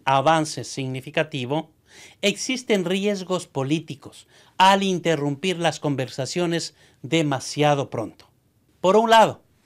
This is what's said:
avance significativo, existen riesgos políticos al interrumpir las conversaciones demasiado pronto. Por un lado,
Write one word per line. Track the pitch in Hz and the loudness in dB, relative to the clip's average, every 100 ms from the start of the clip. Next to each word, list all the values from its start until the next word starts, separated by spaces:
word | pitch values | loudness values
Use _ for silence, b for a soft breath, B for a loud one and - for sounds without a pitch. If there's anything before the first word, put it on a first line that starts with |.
| - | 0
avance | 139 147 160 151 - | 2 4 2 0 -6
significativo, | 117 - 131 131 147 165 156 139 120 151 160 _ B B B B | -10 -8 -6 -8 -6 -4 -4 -6 -4 -6 -6 _ B B B B
existen | 202 202 - 254 254 202 175 | -4 -2 -6 -6 0 0 0
riesgos | 196 202 202 175 180 - | -2 -2 -4 -4 -6 -4
políticos | 139 135 160 156 139 - - _ b b b | -6 -2 -4 -4 -16 -16 -20 _ b b b
al | 190 196 | 4 4
interrumpir | 196 175 165 156 147 139 190 170 | 2 0 0 0 0 -2 -4 0
las | 165 156 | -2 -2
conversaciones | 147 131 127 - 127 175 175 170 - b b b | -4 -2 -4 -6 -6 -4 -2 -2 -6 b b b
demasiado | 123 165 147 131 - 147 147 143 127 | -2 0 0 -2 -6 0 2 2 -2
pronto. | 120 101 - - _ _ _ _ _ | -6 -8 -12 -20 _ _ _ _ _
Por | 180 208 | 4 4
un | 226 | 6
lado, | 226 185 110 _ _ | 6 6 2 _ _